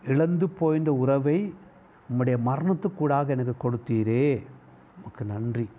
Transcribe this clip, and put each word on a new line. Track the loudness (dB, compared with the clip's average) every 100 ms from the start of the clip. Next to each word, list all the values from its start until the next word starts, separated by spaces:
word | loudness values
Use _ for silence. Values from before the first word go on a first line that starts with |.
| 0
இழந்து | 2 2 2 0
போய்ந்த | 0 0 2 2
உறவை | 2 2 2 2 0 -2 -8 -20 -20 -20 -20 -6
உம்முடைய | 0 2 2 0
மரணத்துக்கூடாக | 0 0 0 -2 -2 0 2 0
எனக்கு | 0 -2 -2 -2
கொடுத்தீரே, | -4 -2 0 2 2 2 0 -4 -20 -20 -20 -20 -20
உமக்கு | -20 -10 -8
நன்றி. | -6 -4 -4 -6